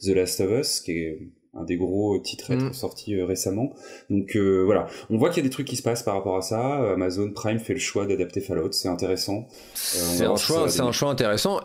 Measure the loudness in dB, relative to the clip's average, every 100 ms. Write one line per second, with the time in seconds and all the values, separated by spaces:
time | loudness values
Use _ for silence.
0 | 0 2 2 0 0 2 0 -4 -4 -4
1 | -4 -8 -14 -20 _ -12 -4 -2 0 0
2 | 0 0 -2 -10 -2 -2 -2 -4 -8 -8
3 | -6 -2 0 0 -2 -2 -4 -6 -18 -18
4 | -2 -2 2 2 4 6 6 4 2 -8
5 | -2 2 4 4 0 -2 -6 -2 -2 0
6 | 0 -2 0 -2 0 0 0 0 2 2
7 | 0 0 -2 -2 -2 -2 0 -2 0 -2
8 | 0 0 0 -4 -2 0 0 0 -2 0
9 | 0 0 0 -4 -6 -16 -14 -8 -4 -2
10 | 0 2 2 2 2 2 2 2 0 2
11 | 0 2 2 2 2 0